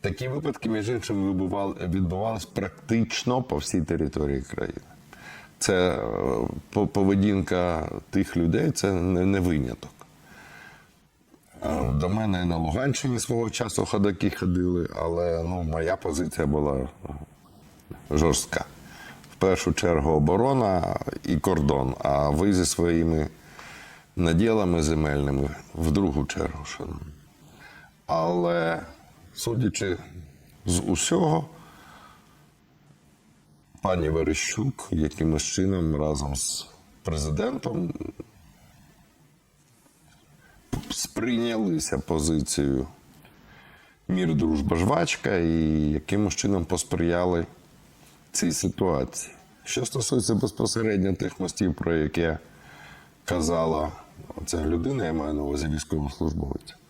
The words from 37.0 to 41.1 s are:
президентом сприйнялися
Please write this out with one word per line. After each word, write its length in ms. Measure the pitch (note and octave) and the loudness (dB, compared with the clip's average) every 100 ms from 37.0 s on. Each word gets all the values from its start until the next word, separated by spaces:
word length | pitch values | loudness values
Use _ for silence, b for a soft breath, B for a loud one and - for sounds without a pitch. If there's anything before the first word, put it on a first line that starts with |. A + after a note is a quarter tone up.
президентом 920 | - D#2 D2+ D2+ A#3 C4+ - A2 F3 - - - - - - - - - - - - _ _ _ _ _ _ _ _ _ _ - _ - b b _ - - | -6 -4 -2 -2 -2 -4 -6 -4 -4 -6 -12 -12 -20 -20 -20 -20 -20 -20 -20 -20 -20 _ _ _ _ _ _ _ _ _ _ -20 _ -20 b b _ -8 -6
сприйнялися 1080 | - - | -6 -4